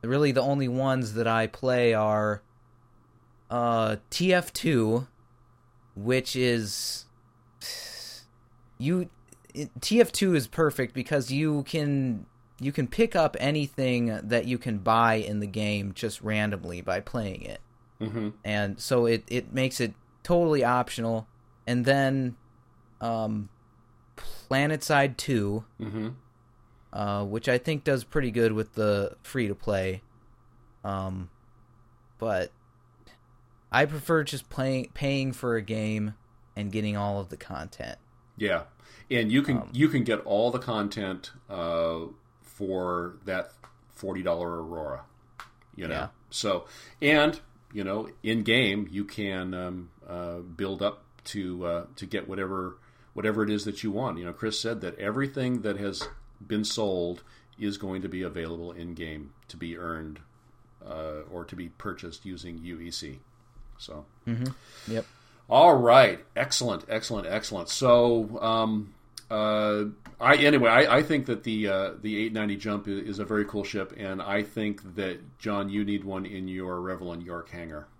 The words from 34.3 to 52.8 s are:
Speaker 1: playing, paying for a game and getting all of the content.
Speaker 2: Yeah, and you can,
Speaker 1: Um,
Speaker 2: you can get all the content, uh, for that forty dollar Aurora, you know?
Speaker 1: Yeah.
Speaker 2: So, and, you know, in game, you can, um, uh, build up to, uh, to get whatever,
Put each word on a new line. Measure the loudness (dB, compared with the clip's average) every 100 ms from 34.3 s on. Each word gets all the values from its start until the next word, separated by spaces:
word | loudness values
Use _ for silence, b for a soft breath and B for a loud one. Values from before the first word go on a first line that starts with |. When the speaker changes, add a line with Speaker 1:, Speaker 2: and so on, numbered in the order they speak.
| -6 -10
Speaker 1:
playing, | -4 -2 -2 -4
paying | -6 -2 0 -2
for | -4 -2 -2
a |
game | -2 -4 -2 -2 -4 -8 _ -20 -16 -8
and | -6
getting | -4 -2 -2
all | -2 -4
of | -6
the | -12
content. | -12 -10 -10 -10 -12 -12 _ _ _ -4
Speaker 2:
Yeah, | 0 0 -2 _ B B B
and | 0 4
you | 2
can, | 2 0
Speaker 1:
Um, | -2
Speaker 2:
you | 2 2
can | 4
get | 0 0
all | 0 2 2
the | 0
content, | -4 -2 -2 -4 -6 -6 -12 -20 -12
uh, | -6 -2 0 0 -2 -8 -14 _ _
for | -20 -10 -4 -2 -2 -2 -4 -10
that | -6 -6 -6 -12 -20 -20 _
forty | -12 -8 -4
dollar | -2 0 -2 -6
Aurora, | -8 -8 -6 -8 -12 _ _ -20 -20 _ _ -10
you | -6
know? |
Speaker 1:
Yeah. | -4 -6 -12 -12
Speaker 2:
So, | -6 0 -2 -2 B B B
and, | 4 6 6 2 -12 -20 _
you | -8
know, | -4 -4 -6 -6
in | 0 0
game, | 4 4 4 0 -4
you | -6
can, | -6 -4 -4 -4 -6
um, | -6 -6 -8 -12 -18 -12
uh, | -8 -8 -8
build | -12 -6 -6 -2
up | -2 -4 -20 -20 -10
to, | -6 -6 -4 -4
uh, | -4 -6 -14
to | -6
get | -6 -6
whatever, | -6 -4 -4 -6 -10